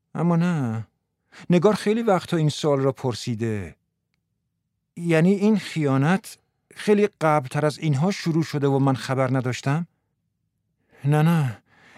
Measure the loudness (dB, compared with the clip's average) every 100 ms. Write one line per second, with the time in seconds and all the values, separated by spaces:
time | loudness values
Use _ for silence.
0 | _ -4 -2 0 0 -2 -4 -6 -10 _
1 | _ _ _ -20 0 4 4 2 0 0
2 | 2 0 0 0 0 0 0 2 0 -2
3 | -6 -6 -6 -6 -4 -4 -8 -14 _ _
4 | _ _ _ _ _ _ _ _ _ -8
5 | 0 4 4 4 2 0 -2 -2 0 2
6 | 2 0 -4 -20 _ _ _ -10 0 2
7 | 2 0 0 2 0 -2 -2 -2 -2 0
8 | 0 -2 -2 -2 -2 -2 0 2 2 0
9 | -4 -2 0 -2 -4 -6 -4 -4 -6 _
10 | _ _ _ _ _ _ _ _ _ _
11 | 0 2 2 2 -2 -6 _ _ -20